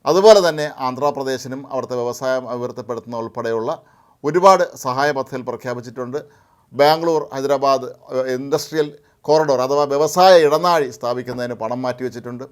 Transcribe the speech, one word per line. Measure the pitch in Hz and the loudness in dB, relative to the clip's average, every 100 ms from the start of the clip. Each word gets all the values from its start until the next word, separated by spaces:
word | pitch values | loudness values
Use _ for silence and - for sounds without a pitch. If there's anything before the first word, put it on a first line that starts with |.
| 135 | 0
അതുപോലെ | 170 208 208 175 | 4 8 8 6
തന്നെ | 156 151 - 131 | 0 -6 -4 -6
ആന്ധ്രാപ്രദേശിനും | 127 143 139 135 131 131 131 139 | -2 -2 -2 -4 -6 -8 -12 -8
അവിടുത്തെ | 131 117 123 | -8 -6 -4
വ്യവസായം | 120 120 131 131 123 | -4 -4 -4 -4 -4
അഭിവൃദ്ധിപ്പെടുത്തുന്ന | 120 123 127 113 117 117 120 | -8 -8 -10 -10 -10 -8 -10
ഉൾപ്പെടെയുള്ള | 113 123 117 113 113 156 - _ _ _ | -8 -6 -4 -4 -4 -8 -12 _ _ _
ഒരുപാട് | 143 165 190 190 175 127 | -4 4 6 6 2 -4
സഹായ | 127 127 147 135 | -6 -2 0 -2
പദ്ധതികൾ | 127 135 123 | -6 -8 -8
പ്രഖ്യാപിച്ചിട്ടുണ്ട്. | 117 127 123 120 120 123 135 147 _ _ _ _ 123 | -8 -8 -10 -10 -12 -10 -10 -12 _ _ _ _ 2
ബാംഗ്ലൂർ, | 147 160 170 156 147 | 4 4 2 -2 -4
ഹൈദരാബാദ്, | 135 135 139 139 135 123 - - 131 | -6 -2 0 2 0 -2 -14 -8 -4
ഏഹ്, | 131 127 | -4 -4
ഇൻഡസ്ട്രിയൽ | 139 147 - 156 147 147 _ _ - | -2 -4 -2 -4 -4 -6 _ _ 0
കോറിഡോർ | 151 156 127 | 2 4 2
അഥവാ | 127 143 143 | 2 0 0
വ്യവസായ | 143 156 175 185 180 151 | 0 0 6 8 8 6
ഇടനാഴി | 156 175 170 135 | 2 2 0 0
സ്ഥാപിക്കുന്നതിന് | 123 120 123 123 123 120 117 | -6 -6 -6 -8 -8 -8 -8
പണം | 113 123 | -8 -6
മാറ്റിവെച്ചിട്ടുണ്ട്. | 127 123 123 117 120 120 131 | -6 -6 -8 -10 -14 -14 -16